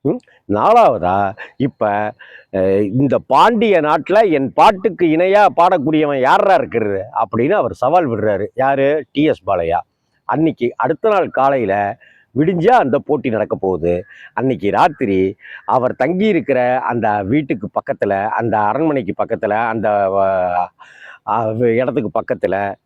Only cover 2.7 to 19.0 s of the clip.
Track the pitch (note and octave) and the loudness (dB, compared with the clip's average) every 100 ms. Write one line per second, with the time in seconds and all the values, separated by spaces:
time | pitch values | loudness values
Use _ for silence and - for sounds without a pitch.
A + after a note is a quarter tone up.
2.7 | G2 G#2 A2+ C#3 A#2 - C3+ F#3 A#3 A3+ | 0 0 0 0 -2 0 4 4 4 2
3.7 | F#3 D3+ D#3+ C3+ G3 A3 D#3 C3+ - F#3+ | 2 2 0 2 2 2 2 -2 4 4
4.7 | G3 G#3 E3 F3 D#3 F#3 G3+ G3+ - F3 | 4 -4 0 0 2 2 4 4 4 2
5.7 | F#3 C#3 D#3 D3+ C#3 B2+ F3+ G#3 F#3 A2+ | 2 0 0 0 0 2 2 4 2 0
6.7 | A#2 G#2+ G2 G#2 - A2+ A2 B2+ G3+ C3+ | -2 -2 -4 -6 -4 -4 -2 0 0 -2
7.7 | F#2+ B2 E3+ D#3 A2 G#2+ G2 G2+ - C3 | -2 0 2 0 -2 -2 -2 -4 -2 -2
8.7 | C#3 C3+ D3+ B2+ - D3+ A#2+ - F#2+ E2 | 2 0 0 -4 -2 0 -2 -2 -2 0
9.7 | E2+ - _ _ _ _ B2+ D#3+ - A#2+ | -2 -4 _ _ _ _ -2 0 0 -6
10.7 | - B2+ D#3 A3+ G3+ D3+ - C3+ C#3 A2 | -2 -4 -2 0 0 0 0 0 0 0
11.7 | G2 G2+ - _ _ _ A#2 D#3 F3+ E3+ | -2 -2 -6 _ _ _ -2 0 2 4
12.7 | B3 D#3 G3 - D3+ C3 G#2+ G2+ G#2+ F#2+ | 4 2 -2 -2 -4 -2 -2 -2 -2 -2
13.7 | F2+ E2 F2 - - - - C3 A2+ G2+ | -2 -2 -2 -6 -20 -12 -4 -2 -2 -2
14.7 | G2 E3+ D3 A#2 F#2+ F#2+ G2+ - - - | 2 2 0 -2 0 0 -2 -16 -20 -2
15.7 | A#2+ B2 B2+ C3 F3+ G#3+ F3+ A#2 B2+ B2 | 0 0 -2 -2 0 0 0 0 0 0
16.7 | B2+ G#2 A#2+ G#2+ G#2 G2 C#3 D3 B2 G2+ | -2 -2 -2 0 -2 0 -2 -2 -6 -6
17.7 | - - - G#2+ G2 G#2 G#2+ A#2 G#2+ G#2 | -8 -6 -4 -2 0 -2 -2 -2 0 0
18.7 | A#2 D#3+ C#3 | 0 0 -2